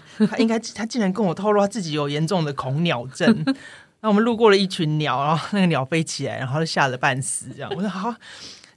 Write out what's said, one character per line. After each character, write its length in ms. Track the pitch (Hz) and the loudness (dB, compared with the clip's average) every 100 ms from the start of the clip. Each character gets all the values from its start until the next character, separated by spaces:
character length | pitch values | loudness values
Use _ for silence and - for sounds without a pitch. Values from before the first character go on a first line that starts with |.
| - - 214 | -6 0 0
他 80 | 214 | 2
应 100 | 226 | 2
该， 120 | 226 | 0
他 260 | - - 226 | -4 -8 -6
竟 160 | 233 | 0
然 100 | 190 | 0
跟 140 | 190 190 | 2 0
我 80 | |
透 180 | 156 214 | 0 2
露 80 | 208 | 2
他 80 | 202 | 2
自 140 | 226 | 0
己 120 | 165 | -4
有 140 | 147 143 | -2 -2
严 200 | 147 160 | 0 0
重 180 | 190 151 | 0 0
的 80 | |
恐 300 | 135 131 143 | -4 -4 0
鸟 240 | 175 123 127 | 0 -2 -4
症。 360 | - 175 226 262 | 0 2 2 0
<laughs> 540 | 269 - - - _ | -4 -8 -20 -20 _
那 60 | 220 | 0
我 40 | 202 | 2
们 80 | |
路 120 | 226 220 | 2 4
过 140 | 226 | 6
了 80 | 196 | 6
一 100 | 190 | 2
群 300 | 190 156 151 | -2 0 0
鸟， 260 | 147 127 | 0 0
然 140 | 143 160 | 2 0
后 100 | - | 0
那 80 | 202 | 2
个 80 | 180 | 2
鸟 180 | 147 131 | 2 0
飞 180 | 160 | -2
起 220 | 160 - 127 | -2 -4 -6
来， 140 | 113 | -4
然 80 | 123 | -4
后 120 | 151 | -2
就 60 | 160 | -2
吓 220 | 185 139 | 2 2
得 100 | 123 | 2
半 240 | 147 135 | 0 0
死 300 | - - - - | -4 -6 -8 -12
这 60 | |
样。 100 | 117 - | -8 -4
我 40 | |
说 80 | 202 | -4
：“好。” 240 | 185 226 226 - - - - - | -4 -6 -8 -14 -18 -18 -20 -20